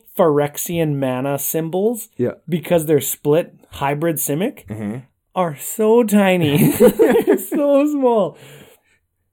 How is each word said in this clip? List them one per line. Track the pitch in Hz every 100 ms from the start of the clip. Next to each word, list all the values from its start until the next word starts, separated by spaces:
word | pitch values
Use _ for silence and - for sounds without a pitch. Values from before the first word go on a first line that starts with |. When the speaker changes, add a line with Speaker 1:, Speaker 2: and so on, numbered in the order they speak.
| _ -
Speaker 1:
Phyrexian | 170 147 143 - - 170 156 143
mana | 135 127 139 139
symbols, | - 165 165 180 214 233 - -
Speaker 2:
Yeah. | 120 - -
Speaker 1:
because | 165 - 175 156
they're | 147
split | - - 147 156 - - _
hybrid | - 139 147 170 151
Simic, | - 147 226 - -
Speaker 2:
Mm-hmm. | 107 104 123 - _ _
Speaker 1:
are | 185 175 139
so | - - 214 240
tiny. | 214 208 190 185 156 147 -
<laughs> | -
They're | 480 - 440 427 - -
so | - 311 285 277 294
small. | 285 254 226 170 - - - - _ _ _ _ _ _